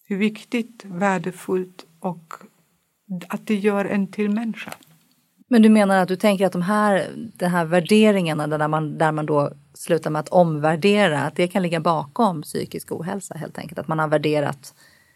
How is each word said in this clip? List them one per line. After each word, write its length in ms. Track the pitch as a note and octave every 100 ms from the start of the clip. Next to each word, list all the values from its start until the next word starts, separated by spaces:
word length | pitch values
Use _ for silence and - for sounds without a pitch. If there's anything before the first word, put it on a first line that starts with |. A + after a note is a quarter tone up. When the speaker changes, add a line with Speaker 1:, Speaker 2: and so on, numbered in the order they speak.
| -
Speaker 1:
Hur 100 | G3
viktigt, 680 | G#3+ G#3+ - A#3+ A3+ - G3
värdefullt 1000 | F3 G3+ F#3 F3 F3+ - F#3 F#3 - - _
och 340 | F#3 E3 D#3+ - - _ _ _ _ _ - F#3 -
att 180 | G#3+ -
det 80 | G#3
gör 300 | G#3 G3+ G3
en 220 | G3+ F#3+
till 220 | F#3+ G#3
människa. 440 | G#3 A#3 - - - _ _ _ _ _ _ -
Speaker 2:
Men 140 | A#3+
du 80 | A3
menar 280 | G#3+ G3 F#3+
att 100 | F3+
du 80 | F#3
tänker 300 | G#3+ G3 F#3+
att 60 |
de 80 | F3+
här, 460 | F3 G#3+ G#3+ F#3+ D3+ - - -
de 80 | F3+
här 180 | F3 D#3+
värderingarna, 840 | F3+ D#3+ G#3+ G#3+ G3 E3 D3+ D3+
där 200 | D3+ D3+
man, 300 | D#3 D3+ D3+
där 140 | D#3+
man 140 | D#3 D3+
då 260 | D3 C#3+ - _
slutar 360 | - - D#3+ D#3+
med 100 | D3+
att 100 | D3
omvärdera, 920 | F#3 E3+ D3+ D3+ D#3+ F#3+ G3+ G3 C#3+
att 120 | C#3+ -
det 120 | F3
kan 140 | G3+
ligga 180 | F3 E3
bakom 640 | E3 D#3+ C#3+ - A3+ E3
psykisk 500 | D3+ - B2+ - -
ohälsa 460 | - E3 G3 - D#3+
helt 200 | D#3 -
enkelt? 220 | D#3+ E3+
Att 80 | -
man 120 | D#3+
har 80 | D#3
värderat 640 | D3+ D3+ D3+ C#3+ - - - _ _ _